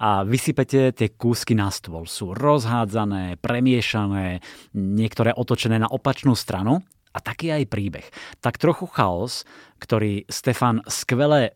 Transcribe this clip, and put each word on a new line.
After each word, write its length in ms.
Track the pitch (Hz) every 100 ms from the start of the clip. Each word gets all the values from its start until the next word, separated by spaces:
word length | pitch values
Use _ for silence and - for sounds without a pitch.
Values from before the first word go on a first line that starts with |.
a 240 | 110 98 98
vysypete 640 | 127 - 139 131 135 131
tie 180 | - 107
kúsky 400 | - 117 117 -
na 160 | 110 98
stôl. 320 | - - 80 85
Sú 240 | - 95
rozhádzané, 1040 | 101 143 147 117 120 110 110 104 98 90 87
premiešané, 1040 | - 120 131 123 101 110 101 98 92 90 - - -
niektoré 560 | 104 95 104 110 - 113
otočené 480 | - 123 120 117 113
na 80 | 113
opačnú 480 | 131 139 131 139
stranu. 480 | 117 - 95 104 165 - _ _ -
A 60 |
taký 260 | - - 165
aj 220 | 151 123
príbeh. 340 | 120 98 80 - - - -
Tak 240 | 127 -
trochu 240 | 156 165 180
chaos, 560 | - 104 87 123 - - - - -
ktorý 460 | - 110 107 101 -
Stefan 560 | - - 117 123 117 -
skvele 680 | - - 123 147 147 113